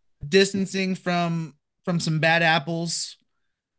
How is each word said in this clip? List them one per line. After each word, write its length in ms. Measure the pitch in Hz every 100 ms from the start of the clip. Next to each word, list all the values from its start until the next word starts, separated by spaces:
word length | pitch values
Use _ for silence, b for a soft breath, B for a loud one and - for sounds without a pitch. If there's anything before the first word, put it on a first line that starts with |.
| _ _
of 80 | 147
distancing 640 | 190 196 196 190 196 190
from, 600 | 185 - 175 170 165 160 - _ _
from 140 | - 170
some 220 | 165 156
bad 240 | 160 165
apples 720 | 165 165 160 165 170 - - - _ _ _ _ _